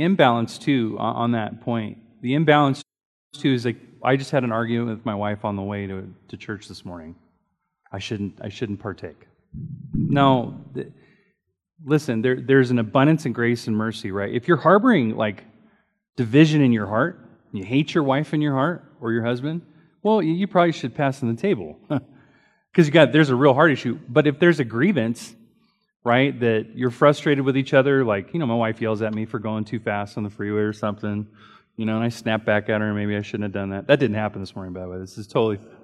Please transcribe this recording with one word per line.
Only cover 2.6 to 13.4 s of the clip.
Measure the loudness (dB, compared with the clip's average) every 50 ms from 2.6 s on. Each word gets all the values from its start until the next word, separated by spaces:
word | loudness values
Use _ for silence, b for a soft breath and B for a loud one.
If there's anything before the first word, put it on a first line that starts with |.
| 4 2 0 -4 -8 _ _ _ _ _ _ _ _ _ -16
too | -2 0 0 0
is, | 2 0
like, | -2 -4 -4 -12 -20 -20 _ 0
I | 2 2
just | 2 0 -2
had | -2 -2 0
an | 0
argument | -2 -2 -2 -2 -2 -2 -2 -4
with | -6 -6 -6
my | -6 -4
wife | -2 -2 -4 -4 -4 -4
on | -6 -4
the | -4
way | -6 -6 -6 -6 -8
to, | -8 -8 -10 -12 -14 -18 _ _ _
to | -18
church | -16 -12 -12 -12 -12 -12
this | -18 -20 -18 -16
morning. | -16 -16 -14 -16 -18 -20 _ _ _ _ _ _ _ _ _ _ _ _ _ _ _
I | -12 -12
shouldn't, | -8 -8 -6 -6 -6 -8 -10 -12
I | -14 -14
shouldn't | -8 -8 -8 -8 -8 -8
partake. | -8 -12 -12 -10 -14 -16 -16 _ -20 _ _ _ _ _ -16 -14 -14 -14 -14 -16 -14 -6 -4
No, | -4 -2 0 2 4 4 4 4 2 0 -4 -10 -14 -18 -14 -12
th-, | -12 -12 -12 -16 b b b b b b b b b b _ _ _ _ _ _ _ -4
listen, | -2 0 0 0 -2 -2 0
there, | 0 0 0 0
there's | 0 4 4 4 6 4
an | 2 0
abundance | 0 2 2 4 4 4 4 2 0
in | -6 -4
grace | 0